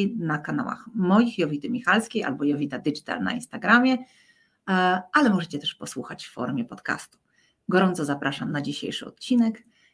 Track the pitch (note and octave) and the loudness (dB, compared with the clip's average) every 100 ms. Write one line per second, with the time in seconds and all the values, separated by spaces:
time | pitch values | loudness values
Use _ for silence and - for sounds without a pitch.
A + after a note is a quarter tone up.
0 | G3+ - E3 D3+ - D3 - - - - | 2 -2 -2 -2 -2 -4 -4 -8 -8 0
1 | F3+ G3+ A#3+ - D#3 D3 C3+ A#2+ - G3+ | 4 6 4 2 -2 -2 -4 -4 0 0
2 | A3 A3+ - C3 D3 C#3+ D3 C3+ D3+ D3 | 0 -4 -4 -2 0 0 -2 -4 -4 -4
3 | - - F#3+ - - - - A#3 C4 B3+ | -6 -4 -4 -4 -8 -6 4 6 6 0
4 | - _ _ _ _ _ - F#3 F#3 F#3 | -4 _ _ _ _ _ -2 2 4 2
5 | - D4+ C4 F#3+ E3 C#3+ - - - C3 | 2 4 4 4 0 -6 -8 -8 -10 -8
6 | - - - - B2 C3 A#2 G2 - - | -10 -12 -14 -8 -4 -2 -4 -8 -6 -8
7 | - _ _ _ _ _ - F3+ F#3+ E3+ | -8 _ _ _ _ _ 0 4 4 2
8 | D3 C#3+ C#3 C#3 C#3+ C#3+ C#3+ C#3+ - - | -2 -2 -2 -4 -4 -4 -4 -6 -6 -8
9 | - - - B3 A3+ G#3+ _ _ _ | -10 -12 0 2 4 0 _ _ _